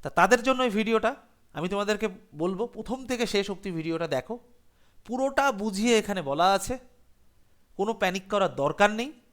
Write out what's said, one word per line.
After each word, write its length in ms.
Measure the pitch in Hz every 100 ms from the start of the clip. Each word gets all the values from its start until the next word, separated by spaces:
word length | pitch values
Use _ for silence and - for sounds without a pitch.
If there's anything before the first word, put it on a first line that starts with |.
তা 80 | 143
তাদের 320 | - 185 233
জন্য 200 | 233 262
এই 80 | 254
ভিডিওটা। 460 | 202 220 226 214 277 - _ _
আমি 160 | - 175
তোমাদেরকে 400 | 202 202 208 214 190 -
বলবো 320 | 147 170 190 233
প্রথম 400 | 214 220 254 247
থেকে 200 | 247 233
শেষ 240 | 202 202
অবধি 200 | 190 202
ভিডিওটা 360 | 165 160 165 165
দেখো, 320 | 135 - 240 _ _ _ _ _ -
পুরোটা 480 | - 233 269 269 277
বুঝিয়ে 460 | 202 214 190 233 226
এখানে 240 | 208 196
বলা 300 | 147 143 180
আছে, 260 | 196 - 254 - _ _ _ - _ _ _ _ -
কোনো 180 | 202
প্যানিক 360 | 220 190 185 190
করার 260 | 208 185 135
দরকার 340 | 139 160 208
নেই 220 | 214 254 - _